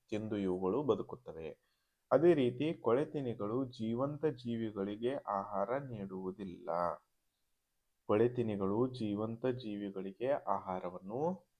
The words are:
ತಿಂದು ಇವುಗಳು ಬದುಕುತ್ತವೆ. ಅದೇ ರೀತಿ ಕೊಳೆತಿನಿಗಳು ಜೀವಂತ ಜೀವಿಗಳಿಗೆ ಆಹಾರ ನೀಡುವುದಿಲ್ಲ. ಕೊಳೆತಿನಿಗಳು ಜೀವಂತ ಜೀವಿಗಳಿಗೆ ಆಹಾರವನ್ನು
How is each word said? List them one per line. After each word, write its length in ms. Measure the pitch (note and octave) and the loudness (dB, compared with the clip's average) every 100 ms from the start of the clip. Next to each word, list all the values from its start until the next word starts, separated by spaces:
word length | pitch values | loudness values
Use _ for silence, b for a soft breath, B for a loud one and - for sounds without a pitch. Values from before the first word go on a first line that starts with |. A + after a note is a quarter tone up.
| - | -6
ತಿಂದು 280 | G#2+ G#2+ G#2 | -4 -2 0
ಇವುಗಳು 460 | F#2+ F#2 F#2 A#2+ | 0 2 2 2
ಬದುಕುತ್ತವೆ. 720 | C#3+ F#2+ - - - D#2+ D#2 - _ _ _ _ - | 2 2 0 -10 -12 -10 -10 -12 _ _ _ _ 2
ಅದೇ 220 | C3+ E3+ | 6 8
ರೀತಿ 400 | D3+ B2 B2 D3+ | 6 4 2 -2
ಕೊಳೆತಿನಿಗಳು 920 | - A#2 B2+ D#3 D3+ B2+ A2 G#2 B2 B2+ | 0 2 2 2 -2 -4 -4 -2 -2 -4
ಜೀವಂತ 600 | - A2 A#2 C#3+ D3 D#3 | -4 -4 -2 -2 -2 -2
ಜೀವಿಗಳಿಗೆ 920 | B2 A#2+ A#2 A2 G#2 G2 G#2+ A#2+ C#3 | -2 -4 -2 -2 -2 -4 -2 -2 -2
ಆಹಾರ 640 | - G2+ G2+ G2 G2+ C#3 | -2 -2 0 0 0 0
ನೀಡುವುದಿಲ್ಲ. 920 | C3+ A2 G2 F#2+ F#2 F#2+ F#2+ F2 E2+ E2+ F2 D#2 _ _ _ _ _ _ _ _ _ _ - | -4 -8 -6 -6 -6 -6 -8 -4 2 4 4 0 _ _ _ _ _ _ _ _ _ _ 2
ಕೊಳೆತಿನಿಗಳು 800 | G#2+ A#2+ B2 A2 G2+ G2 G#2+ B2+ | 4 4 2 0 2 2 2 0
ಜೀವಂತ 580 | B2 G#2+ G2+ A2+ A2+ B2+ | 0 -2 0 -2 -2 -2
ಜೀವಿಗಳಿಗೆ 840 | B2 A2+ G2+ G2+ G2 G2 G2 B2+ | -2 -4 -6 -6 -6 -8 -4 -2
ಆಹಾರವನ್ನು 1200 | C#3+ - G2 F#2+ F#2 F2+ F2+ F#2+ A#2+ E3 F#3+ _ | -2 0 -2 -2 -4 -6 -8 -8 -4 -2 -4 _